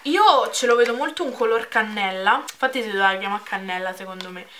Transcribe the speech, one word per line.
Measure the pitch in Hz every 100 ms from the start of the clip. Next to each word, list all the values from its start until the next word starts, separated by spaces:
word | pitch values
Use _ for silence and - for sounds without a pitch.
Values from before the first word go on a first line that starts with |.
Io | 285 359 415 277 208
ce | - 240
lo |
vedo | 240 240
molto | 240 302 320
un | 302
color | 247 226 226 226
cannella, | 233 214 214 196 190 196 262
infatti | - - 262 262
si | 220
doveva | 196 196 190
chiamare | 196 208
cannella | - 196 190 185 185
secondo | 185 190 185 185
me, | 180 - -